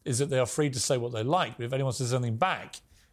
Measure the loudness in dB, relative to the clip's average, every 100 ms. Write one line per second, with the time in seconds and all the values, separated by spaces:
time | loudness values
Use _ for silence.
0 | -4 0 2 2 2 2 0 0 0 0
1 | 0 -2 2 2 0 -4 -4 0 0 0
2 | 0 0 0 0 0 0 -6 -16 _ -20
3 | _